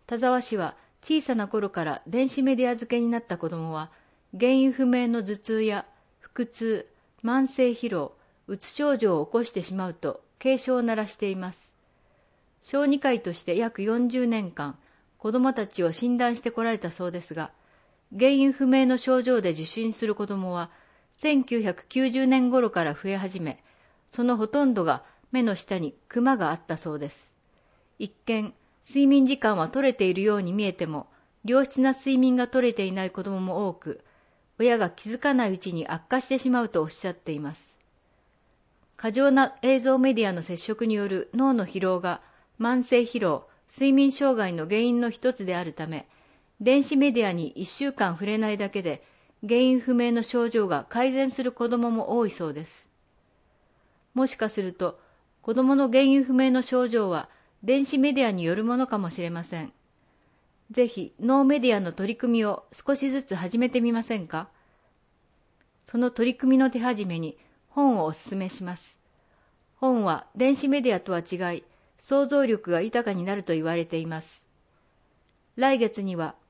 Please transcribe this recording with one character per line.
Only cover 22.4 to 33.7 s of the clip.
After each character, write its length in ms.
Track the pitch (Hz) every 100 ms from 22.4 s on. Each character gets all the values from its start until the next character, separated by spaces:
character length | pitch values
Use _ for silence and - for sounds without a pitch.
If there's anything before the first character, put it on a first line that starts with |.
| 247
頃 200 | 254 240
か 140 | 180
ら 100 | 156
増 160 | 147 185
え 80 | 196
始 220 | 190 190
め、 240 | 156 - _ _ _ _ _
そ 140 | -
の 120 | 247 233
ほ 120 | 214
と 180 | 285 277
ん 80 |
ど 100 | 214
が 200 | 165 131 - _ _
目 120 | 254
の 120 | 226 185
下 240 | - 190
に 160 | 151 - _
ク 120 | 240
マ 140 | 247 254
が 160 | 160
あ 40 | 165
っ 40 | -
た 120 | 160
そ 160 | 170
う 60 | 151
で 100 | 143
す。 220 | - _ _ _ _ _ _ _ _
一 120 | 208 _ -
見、 280 | 220 214 - _ _ -
睡 200 | 269 277
眠 180 | 277 262
時 120 | 269
間 200 | 220 196
は 120 | 165
取 200 | 262 277
れ 40 |
て 120 | 247 190
い 80 |
る 80 | 185
よ 160 | 208 208
う 40 |
に 120 | 180
見 100 | 196 202
え 80 |
て 120 | 180 160
も、 220 | 151 - _ _ _
良 200 | 208 254
質 180 | 269 -
な 100 | 262
睡 240 | 262 269 262
眠 180 | 254 254
が 120 | 240
取 200 | 262 247
れ 60 |
て 120 | 226 190
い 60 |
な 140 | 190 190
い 60 |
子 120 | 190
供 160 | 196 190
も 280 | 185 180
多 60 | 202